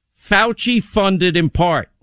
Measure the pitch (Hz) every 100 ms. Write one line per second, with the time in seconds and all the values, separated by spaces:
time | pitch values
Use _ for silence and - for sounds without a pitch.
0 | _ _ - 202 226 - 240 240 - 214
1 | 196 190 180 170 160 - 175 147 - _